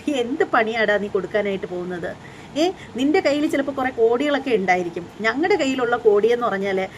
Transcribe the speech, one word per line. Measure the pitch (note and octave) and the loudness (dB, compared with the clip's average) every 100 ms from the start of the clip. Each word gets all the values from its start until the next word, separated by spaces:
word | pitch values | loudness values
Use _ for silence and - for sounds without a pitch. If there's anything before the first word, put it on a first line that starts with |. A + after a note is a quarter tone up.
| - | -4
എന്ത് | C4+ A#3 D#4 | -2 -2 -2
പണിയാടാ | F#4+ C4+ G#3+ A#3 G#3 G#3 | 0 2 0 0 0 0
നീ | G3+ | 0
കൊടുക്കാനായിട്ട് | G3 F3+ G#3 G3+ G3 F#3 | -4 -2 -2 -2 -4 -6
പോകുന്നത്? | F3+ F3+ F3 F3+ G3+ - - - C#4 | -6 -6 -6 -8 -12 -16 -20 -8 -2
ഏ, | F4 - - A#3 | -2 -2 -10 -2
നിൻ്റെ | C#4 F#4+ | 2 2
കയ്യിൽ | D4+ D4 D4+ | 2 2 0
ചിലപ്പോൾ | C#4 C#4 | 0 -2
കുറേ | C4+ B3+ | -2 -2
കോടികളൊക്കെ | A#3 A3+ A#3+ D4 C#4 C#4 | 2 2 4 0 0 0
ഉണ്ടായിരിക്കും. | G#3+ F#3 F3+ E3+ F3 E3+ - | 0 2 2 0 -6 -12 -4
ഞങ്ങളുടെ | A3 B3+ F#4 F#4+ | -2 0 2 2
കയ്യിലുള്ള | C4+ B3+ A#3 A#3+ | 2 0 0 2
കോടിയെന്ന് | A3+ G#3 A3 A#3+ A#3 | 4 4 4 2 0
പറഞ്ഞാൽ | G3 G3 F#3+ F#3+ | -2 -2 -2 -4